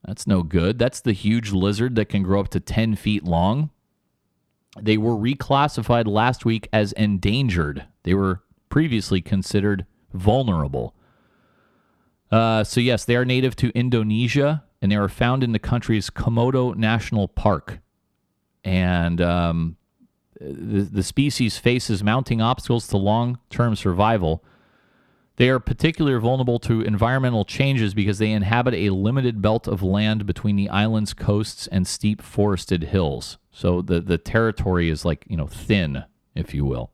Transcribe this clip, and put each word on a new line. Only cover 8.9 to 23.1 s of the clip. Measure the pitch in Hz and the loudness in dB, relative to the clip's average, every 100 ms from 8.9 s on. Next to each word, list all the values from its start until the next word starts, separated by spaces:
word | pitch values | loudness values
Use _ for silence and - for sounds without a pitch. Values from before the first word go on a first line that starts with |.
| 117 - 95 | 0 0 -2
considered | - 98 90 104 101 98 92 _ _ | 0 -2 0 0 2 0 -4 _ _
vulnerable. | 95 98 123 123 85 69 67 57 _ _ _ _ _ _ _ _ _ _ _ _ _ _ | 0 2 4 2 0 0 -4 -8 _ _ _ _ _ _ _ _ _ _ _ _ _ _
Uh, | 110 113 110 | 2 4 2
so | 104 - | 0 0
yes, | 120 113 | 2 0
they | - 120 | 2 0
are | |
native | 123 127 127 - | 2 2 0 0
to | 120 | -2
Indonesia, | 120 123 120 107 107 120 143 143 156 _ _ | 0 2 2 2 0 2 2 2 0 _ _
and | 98 | 0
they | 104 | 2
are | 101 | 0
found | - 120 135 | 0 0 2
in | 123 | 0
the | 107 | -2
country's | - 120 - 110 - | 0 -2 0 -2 -2
Komodo | - - 113 120 131 127 107 | -4 0 2 2 2 0 0
National | 110 113 - 113 95 | 0 0 -2 -2 -2
Park. | - 107 82 - - _ _ _ _ _ _ _ _ | 0 0 0 -4 -18 _ _ _ _ _ _ _ _
And, | 95 92 90 90 85 85 | -2 0 2 2 0 0
um, | 87 87 85 85 82 82 _ _ _ _ _ - | 0 2 0 0 -4 -6 _ _ _ _ _ -16
the, | 71 69 110 104 | -14 -12 -4 -2
the | 101 101 | -2 -2
species | 92 - 143 - 120 - | -2 0 0 0 -2 0
faces | 123 123 - 98 | 0 0 0 -2
mounting | 101 120 131 117 | 0 0 0 0
obstacles | 113 127 - 117 - | 0 -2 -2 -2 0
to | 101 | 0
long-term | 98 | 2